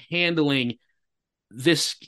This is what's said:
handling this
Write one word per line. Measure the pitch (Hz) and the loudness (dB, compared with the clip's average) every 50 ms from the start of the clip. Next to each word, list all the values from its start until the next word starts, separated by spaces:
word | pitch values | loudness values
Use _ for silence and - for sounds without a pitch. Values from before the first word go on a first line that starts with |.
| - - | -10 -6
handling | 165 175 175 170 170 160 151 147 139 135 127 120 117 - _ _ _ _ _ _ _ _ _ _ _ _ _ - | -4 -2 0 0 2 0 0 2 2 0 0 -2 -4 -8 _ _ _ _ _ _ _ _ _ _ _ _ _ -20
this | 101 117 127 160 170 147 - - - - - | -12 -2 2 2 2 2 0 -4 -6 -10 -14